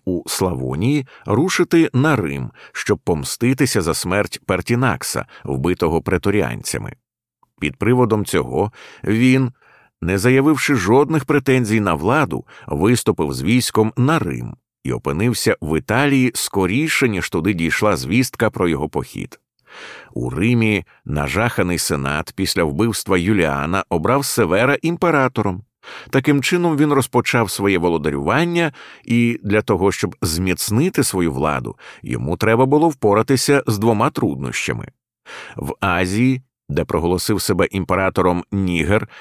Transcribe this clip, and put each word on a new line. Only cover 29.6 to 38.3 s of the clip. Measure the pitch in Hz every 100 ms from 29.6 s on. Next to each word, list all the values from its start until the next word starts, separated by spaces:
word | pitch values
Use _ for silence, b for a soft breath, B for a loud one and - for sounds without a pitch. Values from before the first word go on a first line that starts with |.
того, | - 95 98
щоб | - 98 -
зміцнити | - 80 92 87 - 107 180 -
свою | 131 95 85
владу, | 67 76 71 57 - B B
йому | - 60 65 87
треба | 110 117 131
було | 147 165
впоратися | 147 107 104 113 135 - 143 -
з | 104
двома | 113 107 127
труднощами. | - 104 67 65 58 - 57 - - _ _ - B B B
В | 71 -
Азії, | 98 87 92 101 127 131 - _ -
де | 143 -
проголосив | 80 85 90 - 101
себе | - 90 87
імператором | 98 90 92 95 92 90